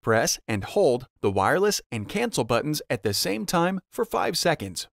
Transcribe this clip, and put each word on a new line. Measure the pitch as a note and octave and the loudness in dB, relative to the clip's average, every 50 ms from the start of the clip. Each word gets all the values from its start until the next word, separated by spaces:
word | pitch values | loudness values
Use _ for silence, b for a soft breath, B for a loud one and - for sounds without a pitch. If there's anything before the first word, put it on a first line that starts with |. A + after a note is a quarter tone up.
Press | _ A2+ A2+ A2+ B2+ E3 - - _ - | _ 2 2 4 4 2 -2 -4 _ -4
and | A2+ G2+ F#2+ | -4 -4 -4
hold | - - G#3 G3 D3+ A#2+ B2 - - _ _ | -2 2 4 4 4 4 2 -2 -10 _ _
the | - G#2 | -2 0
wireless | F#2+ G2 F#2+ G#2+ C#3 F3+ G3 G#3 G3+ - - _ | 2 2 2 2 2 2 2 2 0 -2 -6 _
and | - A2+ G#2 - | -8 -8 -8 -6
cancel | - G#3 A#3 A#3+ - - B2 | -4 -4 -4 -2 -2 -2 -2
buttons | A2+ B2 A2+ - - G2+ G2 - _ | 0 0 0 0 0 -4 -4 -4 _
at | C3+ A#2+ | -6 -2
the | - G#2+ | -2 -2
same | G2+ - - F3+ G3 A3 G#3+ | 0 0 -2 -2 -2 -4 -4
time | - - F3 E3+ F3+ F#3+ F#3+ _ _ | -2 0 2 2 2 0 -4 _ _
for | - - A#4 | -4 -4 -4
five | - - - - - E3+ - | -2 0 -2 0 0 -2 0
seconds. | - F3+ D#3+ - - G2 F2 - - - _ | 2 0 0 0 -2 -8 -8 -10 -10 -12 _